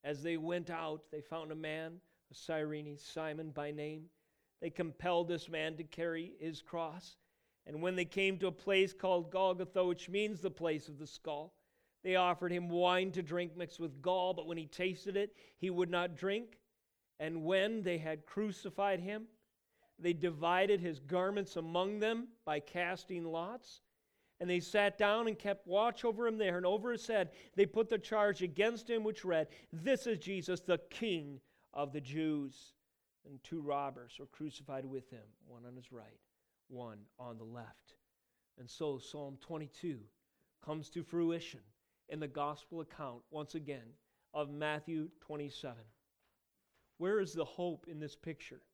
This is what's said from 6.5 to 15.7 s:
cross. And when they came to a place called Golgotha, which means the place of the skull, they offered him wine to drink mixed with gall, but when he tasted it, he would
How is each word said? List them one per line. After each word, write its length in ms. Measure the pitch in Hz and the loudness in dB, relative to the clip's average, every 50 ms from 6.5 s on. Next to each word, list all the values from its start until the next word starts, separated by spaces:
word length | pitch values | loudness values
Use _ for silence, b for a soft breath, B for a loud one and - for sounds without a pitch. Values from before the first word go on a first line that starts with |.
| 160 - | -6 -6
cross. 560 | - - - 170 165 160 156 180 - - - _ _ _ _ _ _ _ _ _ _ | -12 -6 -4 -4 -4 -4 -6 -10 -14 -16 -20 _ _ _ _ _ _ _ _ _ _
And 160 | - 147 151 | -10 -6 -2
when 140 | 165 180 185 | 0 0 2
they 100 | 185 180 | 2 0
came 340 | 175 - 196 196 190 190 175 | 0 2 2 2 2 2 2
to 80 | 196 | 0
a 40 | 185 | 0
place 420 | - - - 208 196 190 196 185 190 | 0 0 0 4 6 6 6 6 4
called 380 | - - 185 185 175 170 165 | 0 2 4 4 4 2 0
Golgotha, 520 | - 190 190 190 185 180 185 180 - 190 185 | 2 4 4 4 4 2 -2 0 2 4 4
which 240 | 180 175 175 - | 4 4 0 -2
means 320 | - 180 202 214 214 214 170 | -2 0 2 2 2 0 -2
the 100 | 175 190 | -4 -4
place 380 | - - 165 165 156 151 143 | -4 0 0 0 0 0 -2
of 100 | - 151 | -8 -12
the 100 | 135 156 | -12 -12
skull, 460 | 147 - - _ 160 151 147 156 175 _ _ _ _ _ _ _ _ _ _ _ | -12 -12 -12 _ -6 -6 -6 -8 -12 _ _ _ _ _ _ _ _ _ _ _
they 120 | 185 185 | 4 6
offered 380 | 185 180 180 175 - 180 175 175 | 6 6 6 4 2 2 0 0
him 160 | 175 175 175 | 0 0 0
wine 420 | 170 175 180 180 180 180 190 190 | 4 6 6 8 8 6 4 2
to 100 | 160 180 | 0 -2
drink 360 | 175 143 165 175 175 170 160 | -2 0 0 0 0 -2 -4
mixed 220 | 175 175 170 - - | -6 -8 -8 -6 -6
with 220 | 165 156 135 139 | -6 -6 -6 -2
gall, 320 | 135 180 185 185 185 185 185 | 0 2 2 4 4 2 0
but 140 | 170 156 | 0 -2
when 100 | 160 170 | -4 -4
he 100 | 165 160 | -6 -6
tasted 500 | 147 - - 180 190 185 185 - 196 190 | -8 -4 0 0 0 0 0 -4 -2 0
it, 180 | 196 208 202 B B B B B | 0 0 0 B B B B B
he 120 | B - | B -2
would 200 | 185 | 0